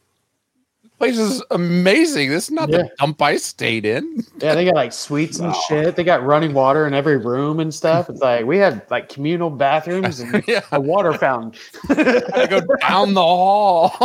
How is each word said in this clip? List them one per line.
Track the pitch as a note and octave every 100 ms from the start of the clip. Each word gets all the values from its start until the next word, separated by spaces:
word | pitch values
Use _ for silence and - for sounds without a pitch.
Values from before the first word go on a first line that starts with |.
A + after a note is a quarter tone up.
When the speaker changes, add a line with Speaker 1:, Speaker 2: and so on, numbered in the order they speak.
| _ _ _ _ _ _ _ _
Speaker 1:
"This | _ _
place | C4 A#3
is | G#3+ B3+ -
amazing. | G#3 F3 F3 F3+ C4 E4 C4+ C3+
This | D3+
is | A#3
not | D#4 D#4
Speaker 2:
Yeah. | E3
Speaker 1:
the | E3+ -
dump | C#3+ D3
I | D3 D3
stayed | - - A#2+ A2+
in." | G#2 B2 E4 D4+ -
<laughs> | -
Speaker 2:
Yeah, | D3+
they | D#3
got, | F3+ D#3
like, | B2
suites | - - D3 E3 -
and | E3+
Speaker 3:
Wow. | F3+ -
Speaker 2:
shit. | D3+ D#3+ F3
They |
got | E3+ D3+
running | B2+ D3+ D#3+
water | C#3 C3+ D3+ D3+
in |
every | C#3 D3+ C3+
room | A#2 B2+ C#3+ D#3+
and | D#3+
stuff. | D3+ E3 E3 E3+
It's | A2+
like, | C3 A#2+ A#2
we | F#3+
had, | F#3+ A2 -
like, | A#2+ -
communal | C#3 D3 F3 E3+
bathrooms | C3 C#3 D#3 E3+ F#3 F#3 C3+
and | A#2+ G#3
Speaker 1:
<laughs> | -
Yeah. | A3+ -
Speaker 2:
a | D3
water | C#3 G3 F3
fountain. | D3 D3 B2 A2+ - -
<laughs> | - -
Speaker 1:
I | - C#4 A#3+ -
had | - -
to | G3
go | F3 C#4
down | C#3+ F#3 G#3
the | G3
hall. | E3+ F3+ F#3+ G3+ G3+ E3+ F#3 -